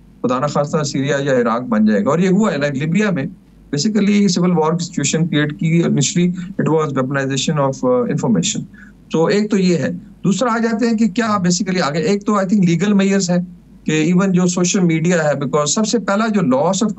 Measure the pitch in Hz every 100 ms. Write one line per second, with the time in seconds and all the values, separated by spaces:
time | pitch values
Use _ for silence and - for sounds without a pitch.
0 | - - 123 127 147 151 143 160 139 139
1 | 135 139 143 131 117 117 127 107 107 104
2 | 117 160 190 190 214 147 143 135 156 175
3 | 214 170 - - - - - 147 214 208
4 | 196 202 202 175 180 165 156 170 - -
5 | 139 156 165 147 147 147 160 170 170 143
6 | - 175 180 180 - - 147 156 151 131
7 | 131 139 135 135 - 151 135 131 127 123
8 | 117 143 131 101 - - - - - -
9 | - 156 165 196 214 196 180 165 92 87
10 | - - 175 - 247 226 226 226 240 220
11 | 226 180 226 208 175 175 190 180 143 160
12 | 156 202 202 208 190 208 170 165 208 196
13 | 196 196 175 180 175 - - - - 156
14 | 156 180 196 180 180 185 175 208 175 160
15 | 165 170 151 139 135 151 147 - 214 240
16 | - 196 220 202 151 127 160 196 220